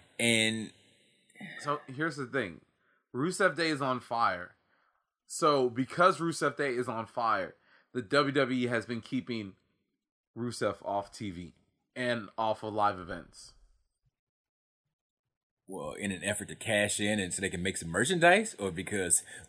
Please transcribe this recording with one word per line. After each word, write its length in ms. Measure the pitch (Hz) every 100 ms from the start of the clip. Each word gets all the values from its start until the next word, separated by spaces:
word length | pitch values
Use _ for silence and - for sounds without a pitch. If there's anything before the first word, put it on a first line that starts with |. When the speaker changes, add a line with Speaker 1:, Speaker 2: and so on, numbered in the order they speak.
| - -
Speaker 1:
And 520 | 117 113 110 110 107 - _ _ _ _ _ - - -
Speaker 2:
so 200 | 147 147 -
here's 220 | 131 165 139
the 100 | 123
thing. 360 | 131 101 80 _ _ _ _ _ 120
Rusev 400 | 160 180 190 156
Day 140 | 160
is 120 | 147
on 180 | 135 127
fire. 520 | - 117 110 90 87 _ _ _ _ _ _ _ -
So 420 | - 160 143 123
because 480 | 117 131 - 180 143
Rusev 400 | 165 - 147 131
Day 160 | 143
is 140 | 120 127
on 180 | 113 107
fire, 500 | - 117 101 82 - _ _ _
the 80 | -
W 320 | 95 139 139
W 320 | 143 127 127 120
E 20 |
has 180 | 120 110
been 160 | 117
keeping 520 | - 131 123 117 101 92 _ _ _ _ _ _ _ 113
Rusev 380 | 120 - 110 98
off 280 | - 101 101
T 180 | - 104
V 240 | 87 85 - _ _ _ 127
and 340 | 123 117 98 -
off 260 | 110 107
of 100 | 110
live 260 | 107 104 95
events. 540 | 87 87 - - - - - _ _ _ _ _ _ _ _ _ _ _ _ _ _ _ _ _ _ _ -
Speaker 1:
Well, 260 | 92 73
in 180 | - 101
an 120 | 90
effort 260 | 95 - 98
to 60 | 85
cash 440 | - 104 101 -
in 200 | 104 107
and 140 | 92
so 80 | 87
they 80 | 95
can 140 | 87
make 140 | 92 87
some 120 | 82
merchandise, 640 | 87 127 180 170 196 220 -
or 100 | 98
because 540 | 85 92 104 87 - - -